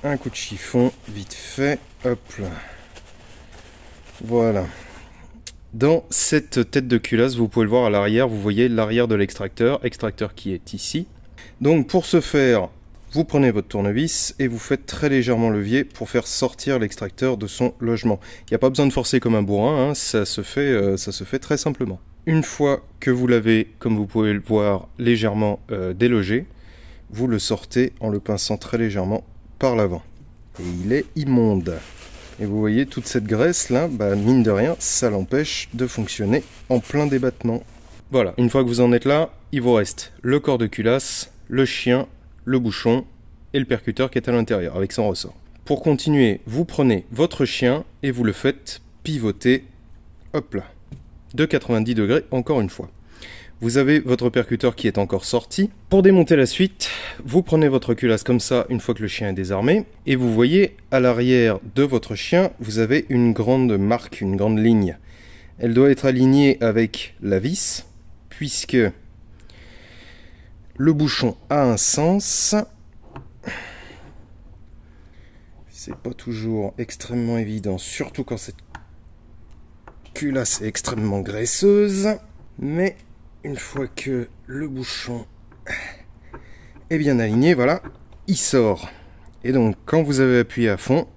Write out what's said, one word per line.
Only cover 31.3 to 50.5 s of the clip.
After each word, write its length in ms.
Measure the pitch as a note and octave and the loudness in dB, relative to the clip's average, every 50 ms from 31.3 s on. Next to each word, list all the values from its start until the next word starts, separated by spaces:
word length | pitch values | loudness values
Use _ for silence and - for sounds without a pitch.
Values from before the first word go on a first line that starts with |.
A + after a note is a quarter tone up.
| C3 A#2+ A2+ A2 G#2 F#2 E2 F2+ E2 D#2+ - - - - - - - - - - - - | 2 4 4 4 2 0 -2 -4 -8 -8 -12 -16 -20 -20 -20 -20 -20 -20 -20 -20 -10 -8
Et 40 | G#2 | -6
vous 140 | G2+ G2+ G#2+ | -4 -2 -2
voyez 260 | G#2+ G#2+ G#2+ A#2+ C#3 | 0 2 2 0 0
toute 220 | C3+ - C3 A2+ | -2 -6 -10 -8
cette 180 | - - B2+ G#2+ | -4 -4 -4 -2
graisse 460 | G#2 A2+ G#2+ C3 E3+ F3 - - - | -2 0 2 2 2 2 -2 -2 0
là, 180 | B2 B2+ D#3+ E3+ | 0 0 0 -2
bah, 260 | C3+ A2 G#2+ G2+ G2 | -2 -2 0 0 0
mine 280 | G#2 G2+ A2+ C3 B2+ | 2 4 4 4 4
de 80 | A2+ A2 | 4 4
rien, 260 | G2+ G2 A2+ D3+ E3+ - | 2 2 2 0 -2 -4
ça 300 | - - - - B2+ A#2 | -4 -2 -2 0 0 0
l'empêche 600 | G#2 G2 F#2 - C3 C#3 D3+ D3+ - - - - | 0 -2 -2 -2 -2 -2 -2 -2 -6 -8 -10 -10
de 140 | - A#2 B2+ | -6 -6 -6
fonctionner 560 | A#2+ - - G#2+ - - - G#2+ G2 A#2 C#3+ - - - - - - | -4 -4 -6 -6 -6 -4 -4 0 0 0 0 -2 -6 -20 -20 -4 0
en 120 | B2+ A#2+ | 0 0
plein 260 | - - - D3 D3 | 0 0 -2 0 0
débattement. 560 | D3 C#3 C3 B2+ B2+ B2 - - A#2 A#2 A#2+ - - - - - - - - - - | 2 0 0 0 -2 -4 -2 -4 -4 -4 -4 -8 -12 -20 -20 -20 -20 -20 -20 -12 -2
Voilà, 240 | C3 B2+ A2 F2+ - | 0 0 0 0 0
une 140 | - A#2+ A#2 | 0 0 2
fois 120 | - C3+ | 4 2
que 60 | C3 A#2+ | 2 2
vous 140 | A#2+ A#2 | 2 2
en 100 | B2 A#2+ | 4 4
êtes 140 | A#2+ A#2+ - | 4 2 2
là, 240 | C3+ C#3+ D3+ E3 - - - - - | 2 2 2 0 -2 -6 -20 -12 -6
il 100 | - C#3 | -4 0
vous 100 | A#2+ B2 | 2 4
reste 400 | A#2+ A2 G2+ - - - - - - - | 4 4 2 0 -6 -12 -14 -16 -18 -6
le 200 | - A#2+ C3+ D3 | -2 0 0 2
corps 180 | C#3+ D3 C3+ A#2 | 2 0 0 0
de 80 | A#2 | 0
culasse, 680 | G2+ - - G#2 A2+ B2 C3+ - - - - - - - - - - | -2 -2 -2 0 2 2 2 0 -4 -8 -8 -10 -12 -16 -20 -12 -4
le 160 | - C3 C3+ | 0 2 2
chien, 420 | B2 - - - B2+ B2 C3 C3+ - - - - - - - - | 2 0 -4 0 2 2 2 2 -4 -10 -20 -20 -20 -20 -12 -4
le 140 | B2 C3 C3 | 0 0 0
bouchon 480 | A#2+ A2 G2 - - A#2 A#2 C3 - - - - - - - - - - - | 0 0 -4 0 2 2 2 2 0 -8 -20 -20 -20 -20 -20 -20 -16 -4 -4
et 40 | C#3 | -4
le 60 | C3 | -2
percuteur 460 | - B2+ A2 - B2 A2 - C3 C3 | -2 -4 -2 -2 -6 -2 -2 -2 0
qui 80 | - C3+ | -2 -4
est 100 | A#2 - | -2 0
à 40 | |
l'intérieur 440 | A#2+ A#2+ A2+ - A#2 G2 F2 E2 - | 0 0 0 0 -2 -2 -2 -4 -2
avec 160 | F2+ G2 G2 | -4 -4 -2
son 160 | - - G#2+ G#2 | -2 -2 -2 -2
ressort. 260 | F#2 - - - - - - - - - - | -2 -4 -8 -12 -14 -20 -20 -20 -20 -20 -2
Pour 180 | - D3 C#3 | -2 -2 0
continuer, 600 | - D#3+ D3 B2+ - D#3 D3+ C#3+ B2+ A2 G2 - - | 2 0 0 2 2 2 4 4 4 4 2 -2 -6
vous 200 | - G#2+ C#3+ E3+ | -6 -4 -4 -4
prenez 400 | - - - C#3 B2+ A2 F#2 - - | -2 0 2 2 2 2 2 -2 -8
votre 360 | A2+ A#2 D#3 F3 - - C#3 | 0 0 0 0 2 -2 -2
chien 380 | A#2+ - - B2+ B2 C3 D#3 - - - - | -2 0 0 0 0 0 0 -4 -10 -14 -6
et 80 | - C#3 | -4 -4
vous 140 | B2 A#2+ A#2+ | -2 0 0
le 80 | G#2+ F#2 | 0 0
faites 480 | - - C#3 C#3 - - - - - - - - - - | 0 -2 -2 -2 -2 -12 -16 -16 -16 -18 -20 -20 -14 -8
pivoter, 600 | - D#3 C#3 A2+ G#2+ F#2+ - - B2 B2+ C3 - - - - - - - - - - - - - - - | -6 -6 -2 -2 -4 -4 0 2 2 2 2 0 -12 -20 -20 -20 -20 -20 -20 -20 -20 -20 -20 -18 -6 -6
hop 180 | D3+ - - | -6 -6 -6